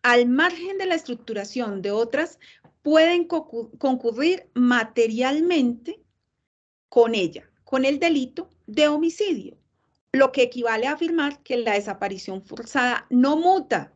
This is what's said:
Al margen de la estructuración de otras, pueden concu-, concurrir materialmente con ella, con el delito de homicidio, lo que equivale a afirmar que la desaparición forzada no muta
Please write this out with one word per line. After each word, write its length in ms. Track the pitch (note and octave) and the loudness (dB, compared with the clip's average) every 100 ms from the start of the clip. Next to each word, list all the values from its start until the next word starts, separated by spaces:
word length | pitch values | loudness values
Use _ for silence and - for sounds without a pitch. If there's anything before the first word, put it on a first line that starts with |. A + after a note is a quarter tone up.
Al 260 | B3 A#3+ A#3+ | 4 4 4
margen 500 | C4 F4 E4+ F4+ G4 | 2 0 -2 -8 -6
de 100 | F#4+ | -4
la 80 | |
estructuración 840 | E4 - A#3+ - G#3+ G3+ B3+ A3+ G3 | -4 -4 -12 -8 -10 -8 -6 -6 -6
de 100 | G3 | -4
otras, 480 | G#3 A#3 C#4 E4 - - _ _ _ | -2 -2 -2 -4 -10 -20 _ _ _
pueden 440 | D4 D#4 E4 F4 E4+ | 2 4 4 2 -2
concu-, 480 | E4 - A#3 A3+ - | -6 -6 -12 -12 -4
concurrir 720 | C#4 B3+ A#3 A3+ D#4 F#4 - | -2 0 -2 0 -2 -2 -6
materialmente 1500 | A#3+ B3 A#3+ A3 A#3+ A3+ A3 B3+ D4 E4+ E4+ B3 A#3+ - G#4+ _ _ _ _ _ _ _ _ _ | 0 2 2 0 0 0 0 0 0 2 2 0 -2 -12 -16 _ _ _ _ _ _ _ _ _
con 260 | B3 A#3 | 4 4
ella, 340 | G#3+ F3 - _ _ | 2 -2 -6 _ _
con 220 | - C4 | -4 0
el 140 | C4+ C#4+ | 0 0
delito 500 | E4+ D4 B3+ - F#4 _ - | 0 0 -2 -10 -16 _ -8
de 220 | G#3+ D4+ | 0 2
homicidio, 680 | D4+ E4 - G#4 B3 E3 - _ _ _ _ _ | 2 -2 -2 -4 -4 -8 -20 _ _ _ _ _
lo 200 | C4 C4 | 2 2
que 100 | C4 | 4
equivale 440 | B3 B3 A#3 A3 B3+ | 0 0 -2 -2 -2
a 60 | |
afirmar 480 | D4+ E4 E4 D4 C#4+ | -2 -2 -2 -2 -6
que 120 | - | -6
la 200 | B3 A3+ | -4 0
desaparición 680 | G#3 G#3 G3 G3+ F#3+ - F#3+ | -2 -4 -8 -8 -8 -10 -12
forzada 640 | - - A3+ C#4 B3 A#3+ - | -12 -16 -6 -2 -2 -4 0
no 280 | B3 C4+ D#4 | 2 4 4
muta 560 | F4 F#4+ - F#3 - | 4 2 0 -4 -4